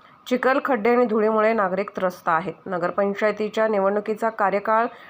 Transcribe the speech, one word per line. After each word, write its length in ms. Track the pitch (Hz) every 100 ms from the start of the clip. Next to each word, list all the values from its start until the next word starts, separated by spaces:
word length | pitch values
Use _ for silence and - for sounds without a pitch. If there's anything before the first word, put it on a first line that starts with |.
| - - -
चिखल, 320 | 247 247 269
खड्डे 260 | 277 247 208
आणि 140 | 240
धुळीमुळे 480 | 240 220 214 220 214
नागरिक 380 | 226 190 185 208 -
त्रस्त 320 | 190 185 -
आहेत. 260 | 160 151 165 -
नगरपंचायतीच्या 1000 | 180 175 175 202 202 214 208 214 214 220
निवडणुकीचा 600 | 208 190 208 208 214 226
कार्यकाळ 580 | 220 196 196 202 220 240 - -